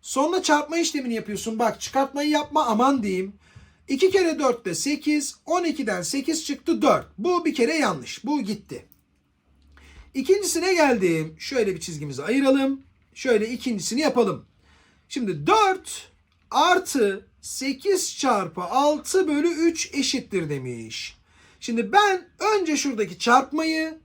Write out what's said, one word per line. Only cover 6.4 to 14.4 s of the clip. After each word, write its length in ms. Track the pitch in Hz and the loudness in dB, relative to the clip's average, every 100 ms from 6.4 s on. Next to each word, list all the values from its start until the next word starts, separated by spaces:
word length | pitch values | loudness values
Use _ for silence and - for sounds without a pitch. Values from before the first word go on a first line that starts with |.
| - | -4
çıktı, 360 | 277 - 247 | -6 -2 2
dört. 260 | 254 190 - - | 4 4 0 -6
Bu 280 | 240 349 330 | 0 0 0
bir 80 | |
kere 240 | - 233 320 | 2 2 2
yanlış. 480 | 247 160 117 - - | 0 -2 -10 -12 -4
Bu 160 | 294 | -4
gitti. 440 | 208 214 - 123 - _ _ _ _ _ _ _ _ - - - - | -4 -8 -10 -18 -18 _ _ _ _ _ _ _ _ -20 -20 -20 -10
İkincisine 600 | 269 269 392 370 339 359 | -6 2 2 2 -2 0
geldim. 600 | 359 294 247 185 165 156 160 | 4 4 4 2 0 -4 -10
Şöyle 360 | - 269 208 180 | -6 -2 0 -2
bir 40 | |
çizgimizi 440 | - 156 147 127 | -8 -10 -10 -8
ayıralım. 600 | 196 262 269 269 269 277 - _ _ | -2 2 4 4 2 -2 -10 _ _
Şöyle 360 | - 262 220 220 | -8 0 2 2
ikincisini 520 | 247 262 214 156 233 | -4 -4 -4 -4 0
yapalım. 440 | 311 247 208 156 | 0 2 0 -2